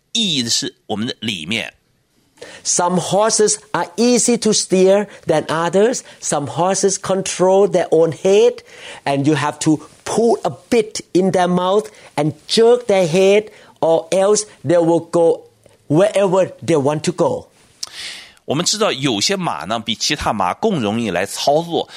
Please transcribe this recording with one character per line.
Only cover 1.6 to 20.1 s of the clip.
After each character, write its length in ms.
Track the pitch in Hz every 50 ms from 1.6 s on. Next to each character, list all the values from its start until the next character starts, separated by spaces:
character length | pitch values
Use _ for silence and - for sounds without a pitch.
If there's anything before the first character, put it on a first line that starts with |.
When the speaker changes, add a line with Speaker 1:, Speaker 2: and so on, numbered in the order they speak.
| 85 57 - _ _ _ _ _ _ _ _ _ _ _ _ _ - - - - -
Speaker 2:
Some 380 | - - - 180 175 180 180
horses 560 | - - 180 190 214 220 214 - 214 208 - - - _
are 180 | - 160 175 - -
easy 400 | - 233 247 247 226 - - 240 220
to 140 | - 214 208
steer 540 | - - - 180 185 185 185 196 202 208 202 - - -
than 200 | - 160 156 -
others. 540 | - 147 160 165 170 160 190 202 233 262 - - - - -
Some 260 | - - - 151 143
horses 520 | 127 113 139 170 185 196 190 - 202 180 -
control 720 | - - 190 190 185 - - - 175 185 190 196 202 190
their 200 | 165 180 165 -
own 240 | - 160 165 165 156
head, 460 | - - 190 196 208 226 240 240 - - - - - - - - - -
and 200 | - 143 139 139
you 100 | 143 156
have 240 | 139 139 151 147 -
to 200 | - 160 156 151 - - - _ _
put 360 | - - - 226 233 - - -
a 80 | - 131 - - _
bit 320 | - 233 214 220 - - - _ -
in 200 | 170 185 190 -
their 160 | 185 180 180
mouth 400 | 180 180 180 180 190 214 214 - - - - - -
and 180 | - 151 156 147 - _
jerk 400 | - - 220 226 226 240 247 240
their 200 | - 202 190 185
head, 440 | 160 151 190 190 196 202 208 208 208 - - - - _ _
or 280 | - 160 165 156 - -
else 340 | - 190 190 202 208 208 - - - - -
they 160 | 131 170 175
will 220 | 170 160 170 170
go 440 | 160 - - 170 170 165 139 - - - _ _ _ _ _ _ _ -
wherever 640 | 143 156 196 214 - 190 202 190 170 190 180 135 - - -
they 140 | 113 -
want 260 | 151 131 139 151 156 151
to 80 | 180 170
go. 360 | - 165 135 113 85 - - _ _ _ _ _ _ - - - - - - - - - - _ _ _
Speaker 1:
我 80 | - 127
们 100 | 143 180
知 120 | - -
道 160 | - 214 185 139
有 280 | 131 135 143 113 101
些 160 | - - 196
马 280 | 196 180 151 104 76 76
呢， 160 | 90 110 117
比 140 | 107 - 110
其 200 | - - -